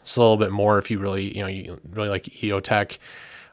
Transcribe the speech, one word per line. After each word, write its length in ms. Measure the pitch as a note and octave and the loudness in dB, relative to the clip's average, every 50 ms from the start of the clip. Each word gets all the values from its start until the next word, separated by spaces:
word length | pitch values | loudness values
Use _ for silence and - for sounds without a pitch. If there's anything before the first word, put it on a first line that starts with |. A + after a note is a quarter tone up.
| - | -6
It's 140 | - - B2 | -4 2 4
a 40 | |
little 160 | A#2 A2+ A2 G#2 | 6 6 6 6
bit 140 | G#2+ G2 | 2 0
more 260 | G2 G2+ G2+ G#2 G#2 G2+ | 0 2 2 4 4 4
if 140 | - - | 2 0
you 80 | A2+ G2+ | -4 -4
really, 360 | G2 G2 F#2+ G2 G2 G2+ - | -4 -2 -4 -4 -4 -6 -6
you 60 | G2+ | -6
know, 60 | G2 F#2+ | -8 -8
you 320 | F#2+ F#2+ F2+ - F2 - - D#2 | -8 -10 -10 -14 -16 -16 -16 -12
really 200 | F2+ G#2+ G#2+ G#2 | -8 -6 -4 -2
like 140 | G2 F#2 - | -2 -4 -6
EOTech. 760 | - - - - G#2 G2+ G2 - - A2+ G#2 G2+ - - - - - - - - - - - - - | -8 -12 -6 -4 -2 -2 -2 0 0 2 0 0 0 -6 -16 -18 -20 -20 -20 -20 -20 -20 -20 -20 -12